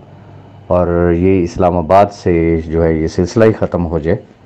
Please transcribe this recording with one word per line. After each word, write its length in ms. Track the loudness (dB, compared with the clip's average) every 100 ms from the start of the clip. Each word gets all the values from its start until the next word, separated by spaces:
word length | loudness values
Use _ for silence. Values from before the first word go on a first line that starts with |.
| -20 -20 -20 -20 -20 -20 -2
और 420 | 0 0 0 0
ये 280 | 2 2 0
इस्लामाबाद 680 | -2 0 0 0 2 2 2
से 520 | -2 -2 0 0 -2
जो 220 | -2 -2
है, 180 | 0 0
ये 60 | -2
सिलसिला 380 | -2 -2 2 2
ही 80 |
ख़त्म 280 | 2 -4 -4
हो 180 | -4 -4
जाए। 200 | -4 -4 -6 _